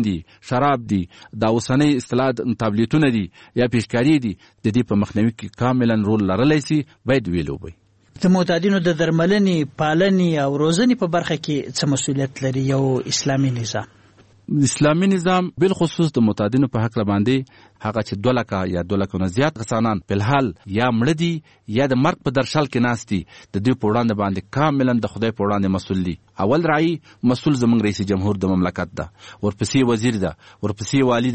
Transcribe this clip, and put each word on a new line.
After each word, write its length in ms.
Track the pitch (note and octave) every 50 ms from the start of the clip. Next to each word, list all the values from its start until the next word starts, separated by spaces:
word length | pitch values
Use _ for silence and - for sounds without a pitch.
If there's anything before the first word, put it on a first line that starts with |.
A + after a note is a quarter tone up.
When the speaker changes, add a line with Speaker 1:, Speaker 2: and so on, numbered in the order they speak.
| A#2
Speaker 1:
دي، 100 | G#2+ F#2+ D#2+ D#2+ - - _
شراب 460 | - - C3 B2 C3+ C#3+ C#3 B2+ A#2 G#2+ G#2+
دي، 80 | G2 F2 - - - - - -
دا 140 | G#2+ A2 A2
اوسنۍ 500 | A2+ A#2+ - - B2+ C3+ D3 D3 C#3+ B2+
اصطلاح 340 | A#2+ - - B2 C3 C3+ B2+ A#2
د 180 | - - A2+ - A#2
تابلیتونه 480 | A2 G2+ G#2 A#2 A2 - D3+ D#3 C3+ A#2 A2
دي 80 | G2 F2 - - - - _
یا 120 | - B2 B2 A#2+
پیشکاري 420 | A#2+ G#2+ - - A#2 B2 C#3+ D#3+ D3
دي، 140 | B2 A2 F2+ - - - _ _ -
د 40 | A2
دې 140 | G#2 B2 A#2 -
په 140 | G#2+ G2+ G2+
مخنیوي 300 | - - A2 G#2+ A#2 A2
کې 120 | - - G2 - - A#2+
کاملاً 420 | B2 B2+ B2+ A#2+ A#2 A2+ A2 G#2 G2+
رول 180 | A2 G#2+ G2+ F#2+
لرلی 300 | F#2 G2+ B2 D3 D#3 D#3 C#3+ -
سي، 100 | D#3 D3+ C3+ - _ _ _
باید 220 | A#2 C3 C3+ G#2+ F2
ویې 180 | F2 F2 D#2 D2
لوبوي. 260 | C#2 C2 - - - - _ _ _ _ _ _ _ - -
Speaker 2:
د 80 | F#3 F#3 F#3
معتادینو 420 | F3 F3+ F3 E3+ E3+ G#3 G3 G3
د 180 | E3+ F3+ F3 D3+
درملنې، 760 | E3+ D#3+ D#3+ E3 E3 F3+ G3+ G#3 G3+ F#3+ F3+ D#3+ D3 - - -
پالنې 600 | D#3+ D3+ D#3 E3 F#3 G3 F#3+ F#3 F3+ F3 D#3+ D3+ C#3
او 120 | C#3 C#3 C#3+
روزنې 380 | D3 D#3 E3 E3+ A#3+ B3+ B3 - G3+
په 40 | F3 D#3+ F3
برخه 180 | - - E3
کې 420 | D3 - - D3+ C#3 - - C3 -
څه 160 | - D3+ C#3
مسؤلیت 500 | B2+ - - C#3 C#3 C3+ C3 C3+ - C3
لري 240 | C3 B2+ C3+ C3+ C3+
یو 120 | C3+ C3+ C3+ C3+ C3 B2 B2 - A2+
اسلامي 380 | - - C#3 C3+ C3+ C3+ C3+ B2 A#2+
نظام؟ 340 | A#2 A2 - G#2 G2+ - _ _ _ _ _ _ _ _ _ _ _ -
Speaker 1:
اسلامي 600 | - D3+ C#3+ B2+ - - D3 D3 D3+ E3 F#3+ G3
نظام 400 | F#3+ F#3 E3 F#3 F#3 F3+ F3+ F3 - -
بالخصوص 520 | D#3 F#3+ F#3+ - E3+ D#3 - - E3+ D#3 -
د 80 | C3 A#2
معتادینو 440 | A2 G#2 - G#2+ G#2 A2+ C3 C#3+ B2+ -
په 100 | A2+ A2
هکله 180 | A2+ A2 A#2+ G#2+
باندې 600 | G2+ G2+ G2+ G#2 A#2+ C3 C3+ C3 - - - - - _ _ -
هغه 160 | G#2+ G#2 A2+
چې 120 | G#2 - - G2+ G2+
دوه 100 | A#2+ B2+
لکه 260 | B2 A2 - - F#2+ F#2 F#2 F2+
یا 80 | F2 E2+ F2
دوه 80 | G2+ G2
لکو 200 | G2 F#2+ - F#2
نه 60 | F#2 F#2+ F2
زیات 240 | G#2+ C#3 D#3 D#3 A2
کسانان 380 | A2 - B2 A2+ A2+ A#2 G#2+ F#2+ - -
په 80 | G2+ G2+
الحال 300 | G#2 A2 C#3+ C#3 C3+ A2+ F2 - _
یا 200 | G2+ F#2+ G#2 A#2+ B2+
مړه 240 | A#2 A2+ A2+ C#3+ E3 D#3
دي 120 | E3+ E3+ E3+ D#3 - _ _ _ _ - G#2+ A#2
یا 80 | C#3 C#3
د 80 | C3 B2 C3+
مرګ 200 | D#3+ F3+ - _ D3
په 40 | B2+ C3+
درشل 320 | C3 - - D#3 D3 C3
کې 100 | - C#3 A#2+
ناست 240 | B2 A#2+ A2 - -
دي، 100 | G#2 F#2 - - - - - _ -
د 100 | G2+ G2+
دوی 100 | B2 B2+ B2+
په 60 | - G#2
وړاندې 260 | G#2+ A#2+ A#2+ A#2 A2 G2+
باندې 200 | G2+ G2 F#2+ F#2 - - - C3
کاملاً 440 | D3 D#3 D3 C#3 C3 B2+ B2 A#2 G#2+
د 80 | G#2 -
خدای 180 | G#2+ A2 A2+
په 120 | A2 - G2+
وړاندې 300 | G2+ G#2 G2+ G2 F#2+ F#2+
مسؤل 240 | F#2+ - - G2 F#2+ F2+ F2+
دي. 80 | E2 - _ _ _ - F#2+
اول 200 | G2+ C3 D#3+ E3+ D#3+
رعی 240 | D#3 D3+ D#3+ E3 E3+ D3+ - - - _ - B2
مسؤل 220 | B2 B2+ - D#3+ D3 B2+
زموږ 240 | A#2+ A#2 A#2 A#2 G#2 G#2
رئیس 140 | G2+ - G2+ F#2+
جمهور 280 | G2+ F#2+ F#2+ G#2 G2+ G2
د 120 | F#2+ F#2+ F#2+
مملکت 420 | F#2 F2+ F2+ - - F2+ E2 - -
ده، 40 | D#2 E2+ - _ - - - - -
ورپسې 460 | G#2 G2+ - A#2+ - - C#3 C3 A#2+
وزیر 260 | A#2 G#2+ A2 B2+ A#2 G#2 F#2
ده، 80 | E2+ - - - - - - -
ورپسې 400 | G2+ G2+ - G#2 - - C#3 C3+ B2+
والي 220 | A#2+ A#2 A#2+ - -